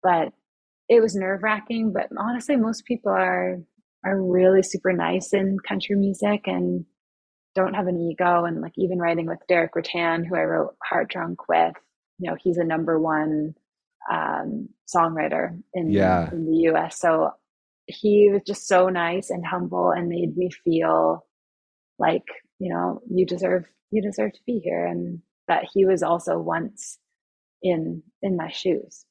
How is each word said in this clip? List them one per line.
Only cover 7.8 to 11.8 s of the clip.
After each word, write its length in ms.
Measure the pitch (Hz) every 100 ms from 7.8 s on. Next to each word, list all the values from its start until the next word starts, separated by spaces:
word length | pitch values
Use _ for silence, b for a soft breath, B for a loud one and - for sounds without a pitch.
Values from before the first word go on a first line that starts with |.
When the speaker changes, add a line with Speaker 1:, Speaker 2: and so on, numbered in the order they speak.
| 180
Speaker 1:
an 140 | 180
ego. 440 | 170 160 180 175
And, 160 | 170 160
like, 120 | 160 -
even 220 | 180 180
writing 280 | 170 170 165
with 120 | 165 -
Derek 260 | 175 165
Rattan, 500 | 170 170 170 170 165
who 120 | 170 175
I 80 |
wrote 320 | 160 165 156 -
Heart 280 | - - -
Drunk 380 | 90 85 87 -
with, 260 | 165 - 151